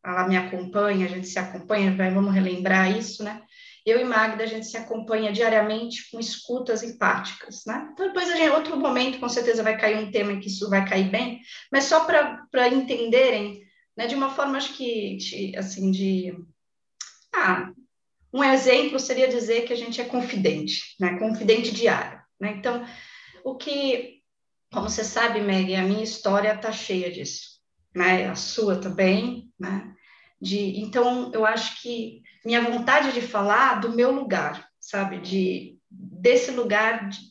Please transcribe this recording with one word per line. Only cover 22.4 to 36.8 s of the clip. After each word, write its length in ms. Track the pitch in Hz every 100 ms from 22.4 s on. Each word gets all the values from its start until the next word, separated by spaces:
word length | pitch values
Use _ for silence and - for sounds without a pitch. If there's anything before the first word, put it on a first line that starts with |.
né? 140 | 202 202
Então, 260 | 254 240 240 - - - - -
o 120 | 262 262
que, 640 | 294 285 277 240 - - _ _ _ _ _
como 160 | 220 214
você 120 | -
sabe, 360 | 208 - 233 208
Meg, 340 | 202 190 185
a 80 | 190
minha 220 | 185 208
história 520 | 220 - 208 202 208 208
tá 120 | 220
cheia 400 | 214 - 185 175
disso, 500 | 175 143 - - _ _ _ _
né? 340 | 180 180 185 190
A 60 |
sua 420 | 190 - - 208 185
também, 720 | 185 175 190 202 240 247 - _
né? 340 | 190 196 - - _ - _ _
De, 400 | 185 202 196 190
então, 500 | 214 254 247 247 247
eu 140 | 220 220
acho 340 | 220 - -
que 400 | 240 233 226 - - _
minha 180 | 226 233
vontade 500 | 240 233 202 285 277
de 80 | 240
falar 600 | - 208 202 220 269 269
do 100 | 226
meu 180 | 233 247
lugar, 560 | 277 262 180 147 127 - _
sabe? 400 | - 202 196 180
De, 560 | 180 190 185 185 - - _
desse 600 | - - 175 185 247 262
lugar 580 | 247 220 208